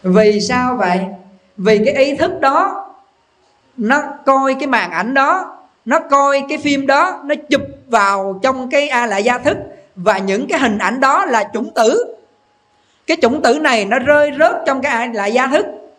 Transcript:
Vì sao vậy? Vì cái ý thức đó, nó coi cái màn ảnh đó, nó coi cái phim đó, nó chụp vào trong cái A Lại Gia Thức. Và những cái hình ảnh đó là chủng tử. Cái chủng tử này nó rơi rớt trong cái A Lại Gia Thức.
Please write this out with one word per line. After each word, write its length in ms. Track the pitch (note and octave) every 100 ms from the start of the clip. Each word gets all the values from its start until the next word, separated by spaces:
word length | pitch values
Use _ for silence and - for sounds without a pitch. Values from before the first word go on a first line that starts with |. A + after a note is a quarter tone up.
Vì 380 | F#3 F#3 G#3+ G#3
sao 360 | - B3 B3+ B3
vậy? 240 | F#3 F3+ F#3 - - _ _ -
Vì 240 | G3 G#3
cái 200 | A3+ C4+
ý 120 | C#4 C#4+
thức 240 | E4+ -
đó, 460 | C#4 D4 F#4+ - - - _ _ _ _ _ _ _ -
nó 260 | G#3+ C#4+ D4 - -
coi 280 | C4+ C4+
cái 120 | C4 C#4+
màn 240 | A#3+ F3
ảnh 240 | E3 G#3
đó, 440 | C4+ C#4 F#4 F#4 - _ _
nó 160 | - D4+ E4
coi 320 | C#4 C#4 C#4 C4+
cái 100 | D4+
phim 280 | D4 C#4 C4+
đó, 340 | C#4 F4+ -
nó 100 | C#4+ D4 -
chụp 100 | C#4 G3 - -
vào 540 | A#3 G3 G3 G3 F#3+
trong 280 | C4 C4 B3+
cái 180 | C#4+ D4
A 180 | B3+ A#3
Lại 160 | G3+
Gia 160 | G#3+ B3
Thức. 180 | A#3 - - - _ -
Và 220 | F3+ F#3+
những 280 | F#3+ G3 C4+
cái 100 | E4+
hình 200 | C4 G3+
ảnh 220 | F#3+ B3
đó 240 | C4+ D#4
là 260 | F#4+ A#3 G#3
chủng 220 | A3 D4
tử. 420 | - A3+ G#4+ B4 - _ _ _ _ _ _ _ _ -
Cái 100 | E4
chủng 200 | A#3 D4
tử 160 | A#3 C#4
này 260 | D#4 A#3
nó 140 | G3 B3
rơi 340 | B3+ D4 D4 C4+
rớt 140 | E4 F4 D#4+
trong 160 | C4+
cái 100 | C#4
A 200 | A#3 B3
Lại 180 | A3+ G3+
Gia 140 | A#3+ C4
Thức. 200 | D4+ G#4 - -